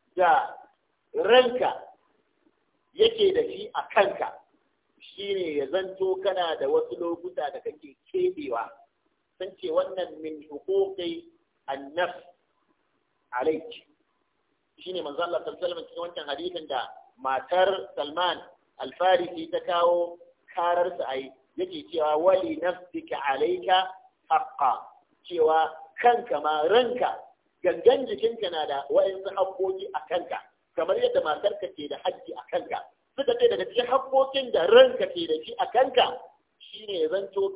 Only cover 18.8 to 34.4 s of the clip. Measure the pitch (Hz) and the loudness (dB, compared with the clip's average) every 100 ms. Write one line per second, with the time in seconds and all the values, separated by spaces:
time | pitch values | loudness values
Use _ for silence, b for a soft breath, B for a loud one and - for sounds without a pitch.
18.8 | 131 - 185 180 170 170 165 170 180 170 | -12 0 4 4 2 -6 -6 -6 -2 2
19.8 | 175 175 175 170 - _ _ - 175 175 | 4 4 0 -6 -20 _ _ -2 0 2
20.8 | 180 180 127 135 135 - _ - 185 160 | 0 -2 -6 -6 -8 -16 _ -8 -8 -8
21.8 | - 160 151 151 180 185 165 156 175 175 | -8 -2 0 4 4 4 0 -2 -4 -4
22.8 | - 165 - 139 139 135 156 180 175 185 | -8 -12 -8 -6 -2 0 0 0 2 2
23.8 | 185 - _ _ - 156 - - 135 110 | 2 -8 _ _ 0 0 0 0 0 0
24.8 | - _ _ _ - 170 156 160 160 - | -6 _ _ _ -6 2 4 4 2 -4
25.8 | - - 240 226 - 151 151 156 160 226 | -18 2 4 4 0 -2 0 0 4 4
26.8 | 254 - 165 - - _ _ _ 180 165 | 4 0 -2 -4 -12 _ _ _ -2 4
27.8 | 233 277 240 208 226 220 190 160 147 139 | 4 4 0 -2 -2 -2 -6 -4 -4 -4
28.8 | - 165 196 190 190 196 185 185 190 190 | 2 2 2 -2 -6 -2 -2 0 -4 -4
29.8 | 196 - - 180 - - - _ _ - | -6 -8 -4 -6 -4 -10 -12 _ _ -4
30.8 | 185 214 247 185 156 147 202 - 180 - | 0 2 2 0 0 -2 -2 -4 -10 -10
31.8 | 147 139 190 - - 156 - 175 - - | -12 -6 -6 -6 -12 -16 -8 -8 -6 -10
32.8 | - _ _ - 277 240 240 196 185 208 | -10 _ _ -6 -2 4 4 2 -2 -2
33.8 | 240 269 262 262 262 269 | 2 0 2 2 2 0